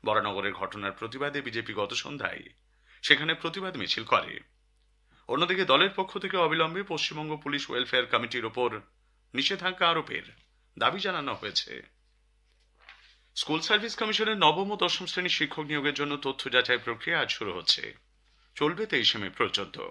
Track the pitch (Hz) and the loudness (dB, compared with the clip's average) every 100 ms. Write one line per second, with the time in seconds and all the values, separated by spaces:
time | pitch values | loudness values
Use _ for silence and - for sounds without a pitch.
0 | 110 107 104 98 101 95 95 104 98 95 | 2 2 2 -2 -2 -4 -6 -4 -6 -4
1 | 113 127 143 143 123 113 110 104 101 120 | -10 -4 -4 -4 -4 -6 -4 -2 -2 -4
2 | - 143 92 - - _ _ _ _ - | -6 -6 -6 -6 -14 _ _ _ _ -10
3 | - 143 156 165 165 175 190 160 92 - | 6 6 6 -2 -2 -4 -6 -6 -4 -4
4 | 113 110 - - - _ _ _ _ _ | 4 2 2 -10 -16 _ _ _ _ _
5 | _ _ - 127 170 190 180 135 190 196 | _ _ -4 0 0 0 6 6 6 2
6 | 190 202 185 185 165 160 160 175 202 160 | -4 -4 -4 2 2 4 0 0 -6 -4
7 | - 156 151 151 143 143 139 120 127 127 | -4 -4 -6 -6 -4 -4 -2 -4 0 0
8 | 120 113 - 127 113 120 120 107 - _ | 2 0 0 -4 -4 0 0 -2 -14 _
9 | _ _ _ - 135 196 180 180 175 165 | _ _ _ -2 0 0 -2 2 2 2
10 | - - - - _ _ _ - 117 175 | -2 -8 -10 -20 _ _ _ 0 2 2
11 | 190 180 139 104 107 - - 64 - _ | -2 -2 -4 -4 -2 -4 -4 -12 -16 _
12 | _ _ _ _ _ _ _ _ - - | _ _ _ _ _ _ _ _ -20 -20
13 | - _ _ - - 160 165 208 220 - | -20 _ _ -8 -2 -2 2 2 2 -4
14 | 214 214 214 214 156 156 196 208 175 - | 0 2 2 6 6 6 0 2 0 0
15 | 180 - 180 - 151 - 151 147 143 139 | -2 -2 0 0 0 -2 -4 0 0 0
16 | 147 143 139 131 - 127 123 123 120 113 | -2 -2 -4 -4 2 4 4 2 0 -4
17 | - 170 127 - 104 87 82 - - - | -2 0 0 -2 -6 -4 0 0 0 -12
18 | _ _ _ _ _ - 147 170 214 143 | _ _ _ _ _ -2 -2 0 -2 2
19 | 107 113 98 - 107 - 92 - 50 | 2 2 -4 -2 -2 0 -6 -8 -12